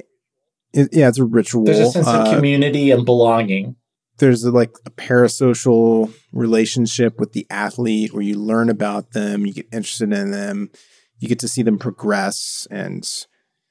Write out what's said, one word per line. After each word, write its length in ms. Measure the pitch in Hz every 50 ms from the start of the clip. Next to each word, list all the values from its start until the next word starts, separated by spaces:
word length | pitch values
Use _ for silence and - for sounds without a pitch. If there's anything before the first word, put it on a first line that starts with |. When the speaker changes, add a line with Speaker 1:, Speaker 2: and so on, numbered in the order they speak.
| - _ _ _ _ _ _ _ _ _ _ _ _ _ -
Speaker 1:
it, 160 | 139 139 -
yeah, 160 | - 160 147 123
it's 120 | 113 127
a 40 | 131
ritual. 400 | 113 113 117 107 - - 120 110
Speaker 2:
There's 140 | 107 104 107
a 120 | 110 120
sense 160 | 127 175 165 123
of 200 | 117 113 110 110
Speaker 1:
Uh, 80 | -
Speaker 2:
community 560 | - 147 143 143 139 143 147 143 143 143 139
and 140 | 131 123 123
belonging. 720 | 120 123 120 120 117 117 113 113 101 95 98 98 120 127 - _ _ _ _ _ _ _ -
Speaker 1:
there's, 260 | 143 135 123 117 113
like, 260 | 123 120 123 117 117 - _ _
a 60 | -
parasocial 1200 | - - - - 127 123 123 113 - - 139 127 120 117 - 135 120 113 113 113 113 113 110 110 - _ _ _
relationship 880 | - - 120 113 113 113 113 110 - 127 117 110 - - 123 113 113 -
with 140 | - 110 -
the 120 | - - -
athlete 640 | - 101 104 104 104 120 120 113 110 107 107 101 -
where 80 | 107 101
you 120 | 101 104 101
learn 300 | 104 107 113 113 117 113
about 420 | 110 101 107 104 101 104 98 -
them, 340 | - 110 104 104 101 101 101
you 80 | 101 101
get 140 | - - -
interested 420 | 110 113 104 - - - 113 104 104
in 180 | 101 101 101
them, 380 | 101 101 101 101 101 101 101 - - _ _ _ _ _ _ _ _ _
you 80 | - 113
get 120 | 120 113
to 80 | - 117
see 140 | - 127 120
them 140 | 113 107 98
progress 920 | - 127 101 - - 107 104 101 98 98 101 - - - - - - -
and, 360 | 101 98 92 95 95 92 - - - - - - _ _ _ _ _ _ _ _